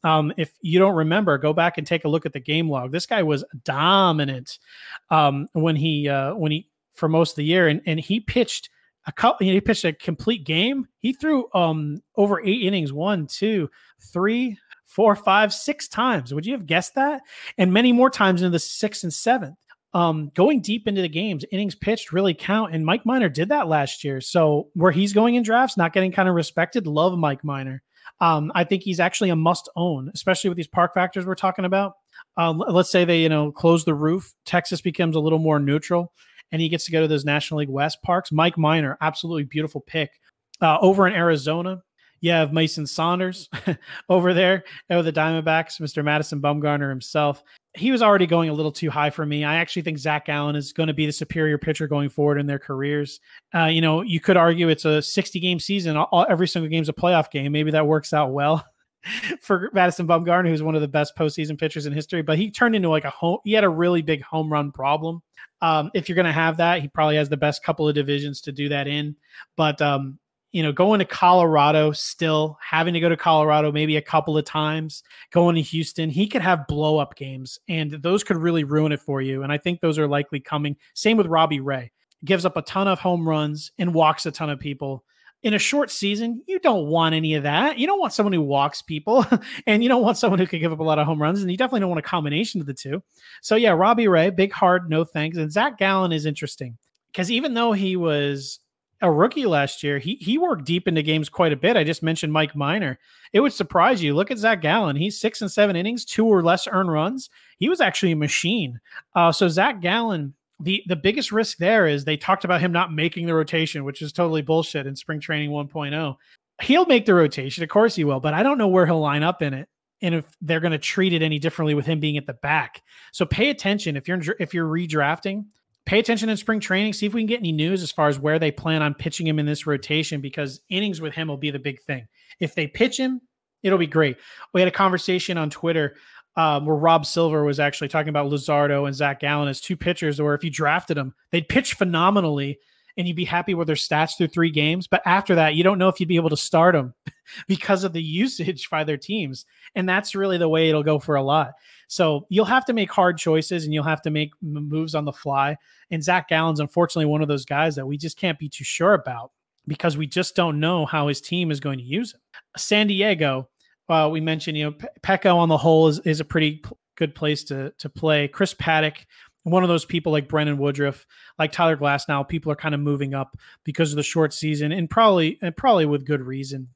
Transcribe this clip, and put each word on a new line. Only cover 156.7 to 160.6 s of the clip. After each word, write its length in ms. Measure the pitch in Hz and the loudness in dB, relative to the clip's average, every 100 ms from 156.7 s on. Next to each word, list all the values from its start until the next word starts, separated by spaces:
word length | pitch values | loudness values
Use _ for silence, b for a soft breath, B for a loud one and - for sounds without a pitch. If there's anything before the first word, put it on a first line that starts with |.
| - 170 170 151 | 0 0 2 0
one 160 | 151 | 2
of 60 | 151 | 0
those 180 | 143 127 | -2 -2
guys 300 | 143 160 139 | 0 0 -2
that 100 | 135 | -8
we 120 | 147 | -8
just 200 | 160 - | -8 -4
can't 220 | 185 156 | -4 -4
be 100 | 151 | -8
too 140 | - | -10
sure 300 | 139 - 175 | -8 0 4
about 380 | 196 135 117 120 _ _ _ - | 4 0 -12 -14 _ _ _ -10
because 300 | 151 175 147 | -4 -2 -2
we 100 | 151 | -4
just 280 | - 180 - | -2 -2 0
don't 240 | 170 | 0
know 260 | 147 | 0